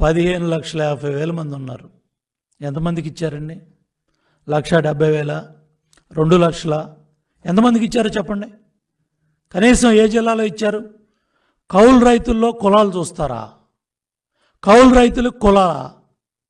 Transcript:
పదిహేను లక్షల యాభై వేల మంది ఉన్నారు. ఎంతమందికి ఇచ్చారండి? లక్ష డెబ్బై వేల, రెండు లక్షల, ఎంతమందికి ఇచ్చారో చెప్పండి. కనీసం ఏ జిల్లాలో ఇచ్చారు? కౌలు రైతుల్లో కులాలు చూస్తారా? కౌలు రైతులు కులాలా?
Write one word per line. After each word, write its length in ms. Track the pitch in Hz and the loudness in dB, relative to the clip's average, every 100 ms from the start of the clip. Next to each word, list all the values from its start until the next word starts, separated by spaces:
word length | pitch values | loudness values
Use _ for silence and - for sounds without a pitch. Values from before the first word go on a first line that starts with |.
పదిహేను 460 | 151 165 175 180 170 | 0 0 0 -2 -4
లక్షల 340 | 165 160 165 | -6 -6 -6
యాభై 320 | 151 139 143 | -6 -6 -6
వేల 180 | 139 160 | -6 -6
మంది 240 | 170 156 139 | -8 -10 -12
ఉన్నారు. 340 | 131 127 - _ _ _ _ _ _ _ | -14 -16 -20 _ _ _ _ _ _ _
ఎంతమందికి 480 | 143 143 165 170 160 | -10 -6 -6 -6 -8
ఇచ్చారండి? 520 | - 165 147 156 170 _ _ _ _ _ _ _ _ - | -8 -10 -8 -14 -16 _ _ _ _ _ _ _ _ -6
లక్ష 240 | 151 147 | -6 0
డెబ్బై 380 | 170 151 147 156 | 0 0 -2 -2
వేల, 420 | 151 147 151 - _ _ _ _ _ _ | -2 -4 -8 -12 _ _ _ _ _ _
రెండు 240 | 156 156 175 | -4 0 2
లక్షల, 600 | 170 170 170 151 160 - _ _ _ _ 190 | 2 -2 -6 -6 -8 -18 _ _ _ _ -2
ఎంతమందికి 400 | 185 240 233 208 | 0 2 0 -2
ఇచ్చారో 240 | 240 214 | -2 -4
చెప్పండి. 380 | 214 175 202 208 - _ _ _ _ _ _ _ _ _ | -4 -6 -8 -10 -18 _ _ _ _ _ _ _ _ _
కనీసం 400 | 175 226 247 240 | 0 2 4 4
ఏ 160 | 214 220 | 4 2
జిల్లాలో 360 | 226 226 226 | 0 -2 -2
ఇచ్చారు? 500 | 214 214 214 214 233 _ _ _ _ _ _ _ _ | -4 -4 -6 -6 -12 _ _ _ _ _ _ _ _
కౌలు 340 | 185 233 254 247 | 4 6 6 6
రైతుల్లో 460 | 240 240 226 226 | 2 0 -2 -2
కులాలు 380 | 233 196 208 202 | -2 2 2 2
చూస్తారా? 640 | 180 160 - 147 117 107 _ _ _ _ _ _ _ _ _ _ _ | -2 -8 -6 -8 -8 -14 _ _ _ _ _ _ _ _ _ _ _
కౌలు 320 | 196 226 262 247 | 4 6 8 6
రైతులు 340 | 247 262 240 | 4 0 -4
కులాలా? 640 | - 202 196 185 147 131 - _ _ _ _ | 0 2 4 2 -2 -10 -18 _ _ _ _